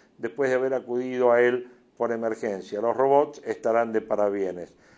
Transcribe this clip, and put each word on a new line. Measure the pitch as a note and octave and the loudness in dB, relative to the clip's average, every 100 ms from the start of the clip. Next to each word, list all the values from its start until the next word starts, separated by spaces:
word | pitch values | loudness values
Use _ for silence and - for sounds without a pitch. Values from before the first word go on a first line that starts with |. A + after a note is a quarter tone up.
| _ - | _ -12
después | A#2 - C3 | -8 -2 0
de | B2+ | 0
haber | C3 | 0
acudido | B2+ - B2 B2+ B2+ B2 | -4 -4 -6 -4 2 4
a | A#2+ | 6
él | B2 B2 B2 _ _ - | 4 2 -6 _ _ -6
por | A#2 | -4
emergencia. | A2+ A2+ A2 A2+ G2 - G#2 | -2 -4 -4 -6 -6 -8 -4
Los | A#2 A2+ | -2 2
robots | C3+ C#3 D3 - | 4 4 2 -4
estarán | A2+ G#2+ A#2 A#2 A#2 | -8 -4 0 0 0
de | A2 | -2
parabienes. | A2 G#2 G#2 G2+ F#2 F2+ E2 _ _ | -2 0 0 0 -4 -6 -12 _ _